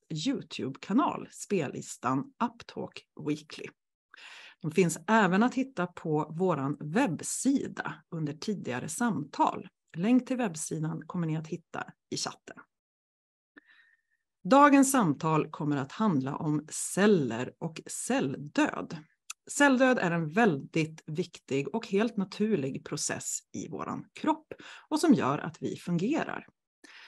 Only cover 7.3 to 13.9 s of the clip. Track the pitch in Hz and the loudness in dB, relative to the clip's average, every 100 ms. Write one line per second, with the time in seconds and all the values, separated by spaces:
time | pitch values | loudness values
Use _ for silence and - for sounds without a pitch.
7.3 | - 262 277 - - - - - 165 151 | -2 0 0 -2 -6 -8 -10 -10 -6 -6
8.3 | 156 - 175 127 123 160 - 240 180 151 | -6 -6 -4 -4 -6 -6 -2 -2 -2 -4
9.3 | - 294 - - _ _ 160 214 254 247 | 0 0 0 -10 _ _ -4 2 2 2
10.3 | 254 220 156 - 160 156 165 - 180 160 | -4 -4 -4 -6 -4 -4 -6 -8 -4 -2
11.3 | 160 156 170 _ - - - - 127 - | -4 -6 -10 _ -10 -10 -14 -10 -8 -8
12.3 | - - - - _ _ _ _ _ _ | -10 -20 -20 -20 _ _ _ _ _ _
13.3 | _ _ - _ _ _ | _ _ -20 _ _ _